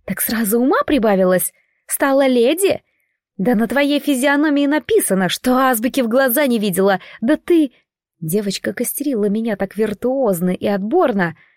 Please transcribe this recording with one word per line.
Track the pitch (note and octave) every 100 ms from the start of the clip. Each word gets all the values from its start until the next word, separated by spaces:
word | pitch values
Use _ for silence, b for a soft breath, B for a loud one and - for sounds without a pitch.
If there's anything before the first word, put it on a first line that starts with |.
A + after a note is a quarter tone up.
так | - F#3+
сразу | - A3 G#3+ A#3
ума | C4 A4+ D5
прибавилось? | C#4+ G#3+ F#3+ F#3 F3+ - - _ _ -
Стала | - C#4+ C4+ C4+
леди? | B3 A#3 E4 G4 - _ _ _ _ _ -
Да | F#3+
на | G#3+ A3+
твоей | B3+ C#4+ C#4+
физиономии | C#4+ C4 C#4+ C#4+ D4+ C#4+ C#4+
написано, | D4+ - G#4 - F#3+ F3+
что | - B3+ B3+
азбуки | B3+ A#3 B3+ C#4
в | A3+
глаза | B3 C4+ A#3+ C#4+
не | A#3
видела, | G#3 F3+ G3 F#3 B B
да | A3+ D4+
ты...» | - E4+ D4 b _ _ _ _
Девочка | D#3+ G3+ G3+ F#3+ A3
костерила | G3+ A#3+ - C#4+ A#3 G#3
меня | G#3+ A3+ G3+
так | G3 G3+
виртуозно | A3 G#3 A#3+ C4+ A#3 F3+ F3+
и | F#3 G#3+
отборно, | G3+ G#3 E4+ D4+ G3+ E3+ D#3 b